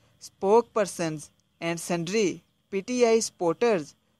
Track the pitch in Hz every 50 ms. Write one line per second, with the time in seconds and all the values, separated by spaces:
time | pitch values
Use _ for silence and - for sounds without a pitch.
0 | _ _ _ _ - - - _ - 190 208 233 233 - _ 226 202 175 - -
1 | 175 160 156 151 147 - _ _ _ _ _ _ 165 165 170 165 - - 185 170
2 | 170 160 196 226 214 170 143 165 - _ _ _ _ _ - 196 190 - 247 247
3 | 240 226 226 226 214 - - _ 180 170 165 - 240 240 220 180 147 - - _
4 | _ _ _ _